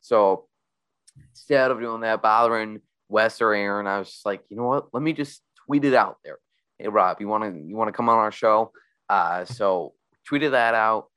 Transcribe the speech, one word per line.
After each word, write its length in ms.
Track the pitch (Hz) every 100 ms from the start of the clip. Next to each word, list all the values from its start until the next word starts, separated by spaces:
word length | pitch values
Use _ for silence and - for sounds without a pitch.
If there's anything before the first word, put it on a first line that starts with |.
So 480 | - 117 101 95 - _ _ _ _ _ _ _ _
instead 420 | - - 139 131
of 80 | 123
doing 220 | 117 113
that, 200 | 113 110
bothering 600 | 110 110 117 113 110 107 _ _ _
Wes 320 | 107 110 -
or 140 | 113
Aaron, 340 | 104 101 101 104
I 120 | 98
was 100 | 95
just 160 | - 104
like, 160 | 98 _
"You 80 | 104
know 100 | 120
what? 220 | 139 -
Let 100 | 123
me 120 | 151
just 280 | 151 143 - _ _ _
tweet 200 | 147 143
it 80 |
out 240 | 127 98 - -
there. 140 | - _ _ _ _
Hey, 120 | 104
Rob, 320 | 104 92 85
you 80 | 101
wanna, 280 | 107 107 87
you 200 | 76 107
wanna 160 | 110
come 160 | 98 117
on 80 | 113
our 160 | 107
show?" 400 | - 113 107 113 _ _ _ _
Uh, 380 | 101 85 87 90
so 480 | - 101 92 78 _ _ _ -
tweeted 220 | 143 151
that 220 | 131 117
out. 320 | 113 110 110 -